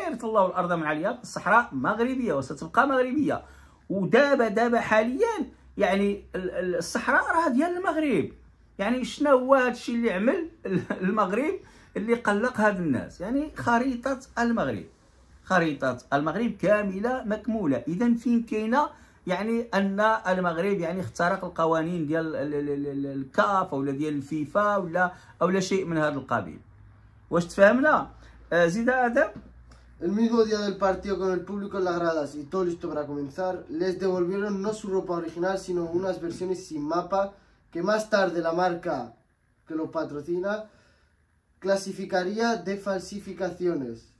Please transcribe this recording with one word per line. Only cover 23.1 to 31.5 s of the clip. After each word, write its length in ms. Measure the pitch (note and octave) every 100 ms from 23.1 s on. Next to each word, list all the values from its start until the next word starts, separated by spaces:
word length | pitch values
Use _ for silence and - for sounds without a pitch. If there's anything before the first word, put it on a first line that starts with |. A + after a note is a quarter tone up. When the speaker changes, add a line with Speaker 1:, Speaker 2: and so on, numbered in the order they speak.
| C#3 C3+ - G#3 F#3+ F3+
Speaker 1:
ولا 200 | C#3 C#3
ديال 220 | C#3 D3+
الفيفا 640 | D3 C#3 D#3 C#3+ G3+ G#3 G3+
ولا، 360 | E3+ F3 F3+ - - -
ولا 200 | F3 F#3+
شيء 240 | F#3+ F#3+
من 120 | E3+ D#3+
هذا 180 | D3+
القبيل؟ 440 | C#3 - A#2 E2+ - - - - - - - -
واش 140 | E3+ E3+
تفاهمنا؟ 640 | - G3+ B3 D4+ A3 - - - - -
آه، 140 | E3+ E3+
زيد 220 | G#3+ A#3
آدم. 400 | B3+ A#3+ C4 D#4+ G#3+ - - - - - -
Speaker 2:
El 120 | F3
mismo 320 | G#3 A3+ A#3
día 140 | G#3+ G#3
del 160 | G3+ F3+
partido, 400 | F#3+ F3+ G3+ F3+
con 120 | F#3
el 120 | F3
público 340 | F3+